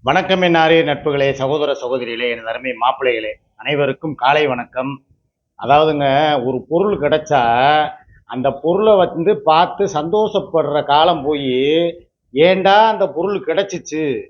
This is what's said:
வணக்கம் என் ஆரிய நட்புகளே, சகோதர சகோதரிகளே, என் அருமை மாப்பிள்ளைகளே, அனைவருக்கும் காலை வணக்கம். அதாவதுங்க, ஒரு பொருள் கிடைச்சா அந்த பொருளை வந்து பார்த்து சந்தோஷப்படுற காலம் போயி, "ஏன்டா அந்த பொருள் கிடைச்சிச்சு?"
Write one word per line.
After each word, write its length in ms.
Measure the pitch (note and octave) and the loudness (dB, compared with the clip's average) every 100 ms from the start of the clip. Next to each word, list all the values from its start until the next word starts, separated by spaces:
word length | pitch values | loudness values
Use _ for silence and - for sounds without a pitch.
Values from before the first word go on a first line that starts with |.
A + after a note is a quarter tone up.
வணக்கம் 380 | B2+ E3 F#3 F#3+ | 2 0 2 0
என் 140 | F3+ | 2
ஆரிய 280 | E3 D#3+ E3 | 4 4 4
நட்புகளே, 480 | D3+ C#3 D3+ C#3+ C#3 | 2 -2 -2 0 0
சகோதர 420 | C3+ C3+ D3+ D3 | 0 -2 -2 -2
சகோதரிகளே, 580 | B2+ B2 C3 A#2+ A#2 B2 | -4 -4 -4 -4 -4 -4
என் 140 | A#2 | -4
அருமை 260 | A2+ A#2 B2+ | -8 -8 -8
மாப்பிள்ளைகளே, 640 | A2+ A#2+ B2+ C3+ A#2 A2 G#2+ _ _ | -2 0 0 -2 -2 -6 -12 _ _
அனைவருக்கும் 580 | C#3 C#3+ C#3 C3 D#3 | -6 -2 -2 -4 -8
காலை 320 | - B2+ D3 D3 | -2 0 2 0
வணக்கம். 560 | B2 A#2+ B2+ C3 C3+ _ _ _ _ _ _ | -4 -8 -8 -8 -10 _ _ _ _ _ _
அதாவதுங்க, 720 | A#2 C#3+ D#3 D3 C#3+ C3+ D#3 D3 | 2 2 4 2 2 2 2 0
ஒரு 220 | A#2+ B2+ B2 | -2 -6 -4
பொருள் 300 | D#3+ G3+ F#3 | -2 0 -2
கிடைச்சா 440 | D3 D#3 D3+ C#3+ A#2+ A#2 C3+ D3+ D3+ - _ - | 0 0 0 0 2 2 2 2 0 -6 _ -20
அந்த 260 | _ A#2+ C3+ | _ -4 -4
பொருளை 460 | C3+ D#3+ F3+ A3 G#3 | -2 -2 0 4 4
வந்து 460 | F3 D#3+ E3+ G#3 | 2 0 -2 0
பார்த்து 420 | D3+ D#3 F3 - | 2 2 2 -2
சந்தோஷப்படுற 1000 | G3 D3+ D#3+ G#3+ G#3+ G3 F#3+ D#3+ C#3+ D3 | -4 -4 -2 -2 0 -2 -2 -2 0 -2
காலம் 400 | - C#3+ E3 E3 | 2 2 4 2
போயி, 580 | C#3 D3 C#3 B2+ C#3 D#3+ E3+ E3+ _ _ _ | -2 -4 -2 0 0 0 0 -6 _ _ _
"ஏன்டா 400 | B2+ E3+ F#3+ F#3 G3+ A3 | 2 4 4 4 4 4
அந்த 220 | G#3 F#3+ | 2 -2
பொருள் 360 | C#3+ F3+ G3 | -2 -4 -4
கிடைச்சிச்சு?" 800 | - E3+ G3 F3 - D#3 D#3 A#2 G2+ | -4 -4 -2 -6 -8 -6 -4 -4 -8